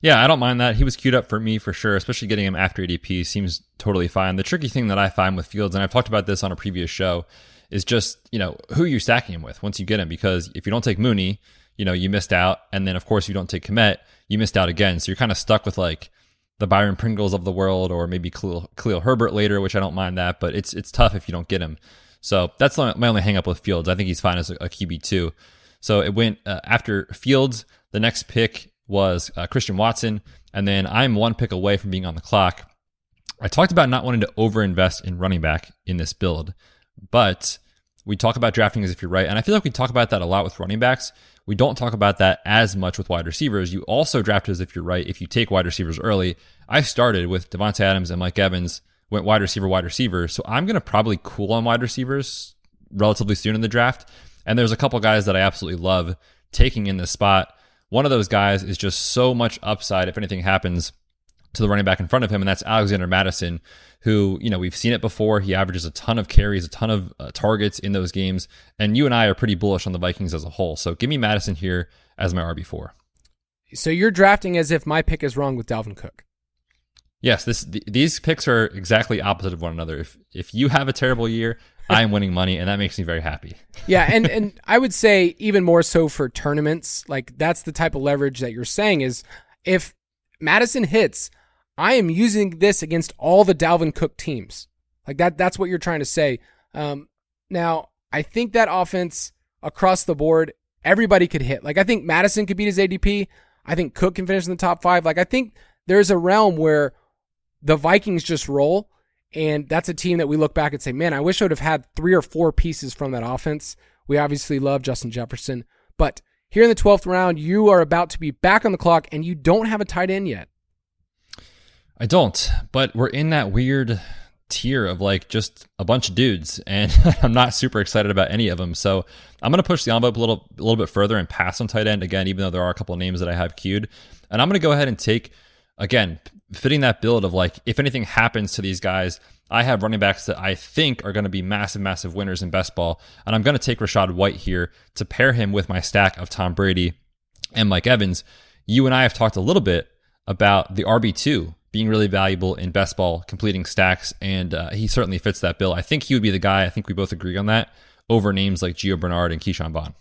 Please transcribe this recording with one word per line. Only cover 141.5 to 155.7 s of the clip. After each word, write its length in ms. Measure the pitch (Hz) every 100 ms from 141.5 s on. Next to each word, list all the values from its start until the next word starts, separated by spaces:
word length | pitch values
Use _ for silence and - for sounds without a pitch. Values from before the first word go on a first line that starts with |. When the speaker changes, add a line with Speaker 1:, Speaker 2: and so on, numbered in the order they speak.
| 104 101 107
Speaker 1:
massive 320 | 98 92 92
winners 280 | 85 98 90
in 60 | 92
best 260 | 90 90
ball. 240 | - 85 85 - - -
And 100 | 110
I'm 60 |
gonna 160 | 110 143
take 200 | - 120
Rachaad 360 | 107 - 92
White 220 | 87 98 98
here 360 | - 90 87 _ _
to 100 | -
pair 300 | 101 - 131
him 180 | 120 104
with 160 | 101 92
my 120 | 92
stack 360 | - 104 98 -
of 140 | 90
Tom 240 | - 90
Brady 400 | 85 98 92 87 82 _ _ _ _ -
and 160 | - 107
Mike 180 | 92 117
Evans. 380 | 123 101 90 - - _ _ -
You 200 | 110 131
and 80 |
I 80 | 131
have 100 | 127
talked 240 | - 113 101
a 40 |
little 200 | 95 165
bit 260 | 101 87 - _ _ _ -
about 500 | 95 101 101 - 95
the 80 |
R 140 | 90 113
B 140 | 113
two 420 | - - 135 80 80 _
being 160 | 107 110
really 200 | 107 104
valuable 480 | 95 98 92 92 92
in 160 | 90
best 240 | 92 95 -
ball, 260 | 90 85 87
completing 360 | 95 107 95
stacks, 480 | 92 - 92 90 - -
and, 340 | 98 95 90
uh, 160 | 80 82
he 180 | 101 107
certainly 300 | - 104 92
fits 200 | - 95
that 180 | 90 85
bill. 160 | 95